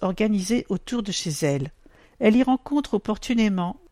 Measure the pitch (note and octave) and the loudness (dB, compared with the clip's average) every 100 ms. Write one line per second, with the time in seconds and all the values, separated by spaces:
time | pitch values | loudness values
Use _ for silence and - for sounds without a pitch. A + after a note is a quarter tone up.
0 | F#3 F3+ G#3+ G#3 F#3 A#3+ - F#3 - B3 | -4 0 0 0 0 -2 0 -4 -2 -4
1 | G#3 - E3+ D3 D3+ C#3 C3+ - - - | -4 -4 -4 -2 0 0 -4 -12 -20 -20
2 | _ _ A3 A3+ C4 B3+ - D4 C#4 G#3 | _ _ 4 4 4 0 0 -2 0 -4
3 | - G#3+ - A#3 G#3+ F#3+ F3 - - | -2 -6 -2 2 2 2 -4 -6 -18